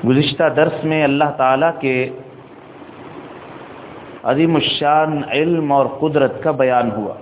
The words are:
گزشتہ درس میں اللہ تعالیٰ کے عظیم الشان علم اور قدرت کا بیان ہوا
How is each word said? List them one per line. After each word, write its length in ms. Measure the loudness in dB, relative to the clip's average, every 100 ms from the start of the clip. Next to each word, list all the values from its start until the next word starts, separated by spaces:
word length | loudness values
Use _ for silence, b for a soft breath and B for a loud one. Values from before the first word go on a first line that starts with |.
| 4
گزشتہ 360 | 2 2 2 2 4
درس 280 | 2 2
میں 200 | -2 2
اللہ 200 | 2 2 0 2
تعالیٰ 340 | 2 4 2 0
کے 300 | -2 0 -2 -8 -16 -20 -20 -20 -20 -20 -20 -20 -18 -18 -18 -18 -18 -18 -18 -18 -18 -18 -18 -8
عظیم 320 | -2 2 4
الشان 680 | 2 0 0 2 2 2 -2 -2
علم 420 | 0 0 0 2
اور 140 | 2 2
قدرت 560 | 0 0 2 2 0
کا 80 | -4
بیان 400 | 0 2 2 0 -2
ہوا 180 | -6 -10